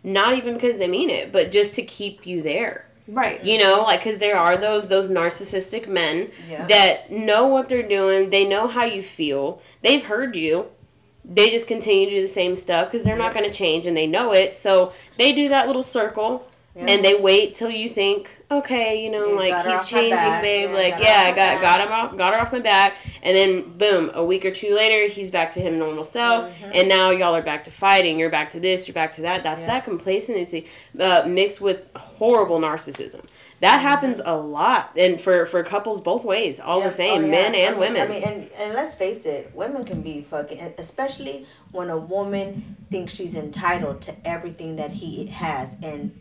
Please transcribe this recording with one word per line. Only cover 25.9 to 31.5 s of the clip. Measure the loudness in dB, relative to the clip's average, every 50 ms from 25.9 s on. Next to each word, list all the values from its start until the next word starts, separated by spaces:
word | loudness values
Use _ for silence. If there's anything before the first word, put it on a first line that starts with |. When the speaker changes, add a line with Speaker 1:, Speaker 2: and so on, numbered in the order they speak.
| -4 -8 -10
Speaker 1:
self. | -8 -4 -2 2 2 2 0 -2
Speaker 3:
Mm-hmm. | -8 -14 -16 -14 -2 2
Speaker 1:
And | 2 4 4
now | 4 4 6 4
y'all | 4 4 2 2 2
are | 0
back | -2 -4 -6 -8 -10
to | -16
fighting. | -8 0 4 6 6 6 4 2 0 0
You're | 0 0
back | 0 -2 -4 -4
to | -8 -4
this. | 0 0 0 0 -4 -8
You're | -4
back | -4 -4 -4 -4
to | -8
that. | -6 -4 -4 -4 -4
That's | -6 -6 -6
Speaker 3:
Yeah. | -4 -4
Speaker 1:
that | -4 -4 -4
complacency, | -6 -10 -6 -4 -4 -4 -2 -4 -4 -6 -6 -6 -6 -8 -12 -12 -12 -20 -20 -20 _ -6 -2
uh, | 0 4 4 4 4
mixed | 2 0 0 0 0